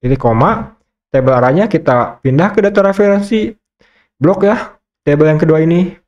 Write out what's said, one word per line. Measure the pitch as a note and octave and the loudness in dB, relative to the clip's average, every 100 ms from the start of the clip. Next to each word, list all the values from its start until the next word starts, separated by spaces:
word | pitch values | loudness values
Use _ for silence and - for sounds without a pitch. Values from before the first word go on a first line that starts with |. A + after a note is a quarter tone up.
Titik | B2+ C3+ | -2 -2
koma, | A#2+ A2+ D#3 A3+ - _ _ _ _ | 0 2 0 -2 -8 _ _ _ _
tabel | C#3 B2+ | -2 0
arahnya | C3 B2+ D3+ G#3 | 2 2 0 0
kita | E3 - B2 A#2 - | -2 0 0 -2 -4
pindah | C3 C3+ F#3+ | -2 0 0
ke | G#3 G3+ | 0 0
data | G3+ | 0
referensi | G3 G3 G3+ G3+ G3+ A3 G#3+ - _ _ _ _ _ _ | 0 0 0 0 -2 -4 -4 -10 _ _ _ _ _ _
blok | C#3+ F#3+ G3+ | 0 2 0
ya, | G#3+ - - _ _ - | -2 -8 -20 _ _ -4
tabel | D3 D#3 | 0 2
yang | D#3 | 2
kedua | E3 D#3 | 0 2
ini. | D#3+ E3+ F3+ - | 2 0 -2 -6